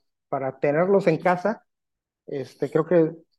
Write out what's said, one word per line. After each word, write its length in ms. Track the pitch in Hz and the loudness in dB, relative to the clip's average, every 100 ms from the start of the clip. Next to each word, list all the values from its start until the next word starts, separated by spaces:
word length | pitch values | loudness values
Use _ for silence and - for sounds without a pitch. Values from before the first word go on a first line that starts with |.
| _ _ - | _ _ -10
para 300 | 139 135 - | -6 -6 -4
tenerlos 460 | 147 147 185 196 185 | -2 0 2 2 2
en 120 | 156 | 0
casa, 460 | 180 180 202 220 _ _ _ _ _ _ - | 0 0 -2 -6 _ _ _ _ _ _ -12
este, 440 | 143 123 - 139 | -10 -10 -8 -2
creo 160 | 156 160 | -2 2
que 300 | 175 160 165 _ | 2 2 -2 _